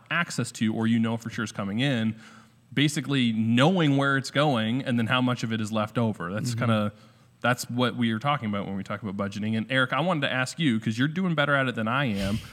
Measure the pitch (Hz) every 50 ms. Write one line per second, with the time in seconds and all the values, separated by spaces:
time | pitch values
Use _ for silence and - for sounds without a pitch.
0 | - - 151 170 175 - - - 120 - - - 113 110 110 113 113 113 117 117
1 | 113 113 117 113 113 113 - 120 110 104 - - 101 98 101 117 135 143 131 113
2 | 110 110 110 - - - - - - _ _ _ _ - 120 135 147 151 151 156
3 | 123 127 139 135 123 117 110 110 110 113 117 123 135 170 196 180 160 143 139 139
4 | 139 139 139 135 - - - 139 151 156 131 113 110 110 120 135 135 135 120 120
5 | 113 110 127 127 127 127 123 - 123 113 113 110 110 104 110 107 107 107 - 120
6 | 117 113 101 - 85 85 98 107 - 123 117 113 127 117 113 107 104 101 - -
7 | - - _ _ _ _ _ - - 120 127 - - - 120 123 123 117 113 123
8 | 120 113 113 110 131 143 147 135 117 107 101 101 - - 98 95 92 - 104 101
9 | - 101 95 101 98 98 98 104 104 107 110 110 107 - 135 131 127 127 135 135
10 | 160 185 175 147 139 - 120 127 127 - - - 165 135 113 110 - 120 110 117
11 | 135 151 151 185 190 180 165 147 143 147 143 135 131 127 110 113 110 110 123 139
12 | 147 120 101 98 98 98 104 - - -